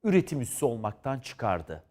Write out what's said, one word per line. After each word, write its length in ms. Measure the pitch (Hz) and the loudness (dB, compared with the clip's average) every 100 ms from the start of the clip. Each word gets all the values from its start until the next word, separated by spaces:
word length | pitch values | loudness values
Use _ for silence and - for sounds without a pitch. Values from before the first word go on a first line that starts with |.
üretim 380 | 220 190 185 147 | 6 4 4 -2
üssü 240 | 120 - 139 | -4 0 0
olmaktan 540 | 117 107 - 139 135 | 0 -4 -4 -4 -4
çıkardı. 640 | - - 113 90 78 80 - | -8 -4 0 0 -2 -12 -12